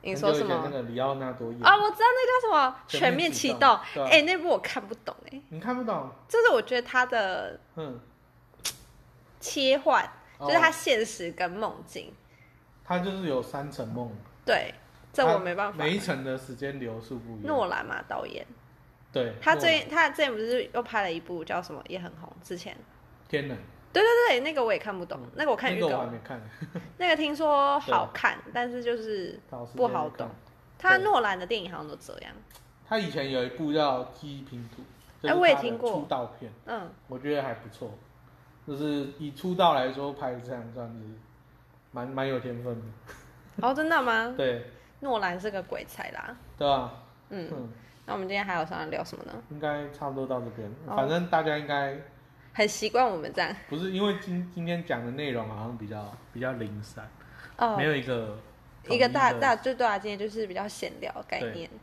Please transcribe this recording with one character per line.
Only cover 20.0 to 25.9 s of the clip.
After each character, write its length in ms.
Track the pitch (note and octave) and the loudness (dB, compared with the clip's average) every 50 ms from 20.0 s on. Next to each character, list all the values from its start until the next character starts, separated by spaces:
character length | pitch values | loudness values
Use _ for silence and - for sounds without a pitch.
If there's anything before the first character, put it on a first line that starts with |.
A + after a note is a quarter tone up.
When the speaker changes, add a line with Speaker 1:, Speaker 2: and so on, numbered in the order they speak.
| D#4+ D4 | 4 4
Speaker 1:
之 60 | C#4 - D#4 | 4 2 0
前 80 | C4+ | 0
不 60 | A#3 G#3+ | 0 -2
是 280 | A3 A#3 B3 B3+ - - - | -2 0 0 0 0 0 -2
又 80 | A#3 | -4
拍 220 | A#3+ - A3+ A3 G3+ | -4 0 -2 0 0
了 80 | F3+ | 0
一 80 | E3 E3+ | -2 -4
部 240 | E3 - F3+ E3+ D#3+ | -6 -8 -8 -8 -6
叫 180 | - F3 F3 | -4 -4 -4
什 100 | F3+ - | -4 -6
么， 80 | D#3 C3+ - | -12 -14 -10
也 120 | - F3+ F#3 | -10 -10 -10
很 120 | F3 F3 D#3+ D#3+ | -10 -10 -12 -14
红， 80 | E3+ - - - | -16 -18 -18 -20
之 160 | - - F#3 | -12 -12 -12
前。 180 | F3 - - - - - - - - - - - - - - | -10 -10 -14 -16 -16 -20 -20 -20 -20 -20 -20 -20 -20 -10 -4
Speaker 2:
天 180 | - D3 C#3 | -2 -2 -2
能。 80 | C#3 B2+ - - - - - - - - | -2 -8 -8 -10 -16 -20 -20 -20 0 4
Speaker 1:
对， 80 | F4 | 6
对， 80 | G#4 A4+ A#4+ A#4 A#4+ A4+ | 6 8 8 6 6 6
对， 100 | C#4 A#3+ | 4 2
那 140 | C4 D#4 D#4 | 2 0 0
个 100 | C#4+ A#3+ | 0 2
我 80 | A3+ | 2
也 80 | G3+ G#3 | 2 0
看 180 | - G#3+ G3 | 0 -6 -6
不 80 | F#3 F3 | -6 -8
懂， 140 | F3 - C3+ | -8 -10 -10
Speaker 2:
嗯。 80 | B2 - - | -12 -12 -6
Speaker 1:
那 80 | - D4+ | -2 2
个 80 | D4+ | 2
我 40 | A#3 | 2
看 200 | G3+ B3+ C4 F3+ | 2 2 0 0
预 60 | F3+ | 2
告。 60 | F3 | 2
Speaker 2:
那 40 | D3+ | 2